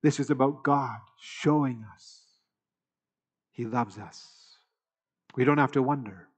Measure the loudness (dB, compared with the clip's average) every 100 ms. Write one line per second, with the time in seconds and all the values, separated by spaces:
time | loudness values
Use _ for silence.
0 | 2 0 -2 2 2 0 0 0 0 -8
1 | -16 _ -18 -4 0 2 0 -4 -12 -20
2 | -20 -20 _ _ _ _ _ _ _ _
3 | _ _ _ _ _ -8 -4 -2 -4 -6
4 | -18 -18 -20 -20 -20 _ _ _ _ _
5 | _ _ _ 0 2 4 4 2 0 -2
6 | -4 -14 -20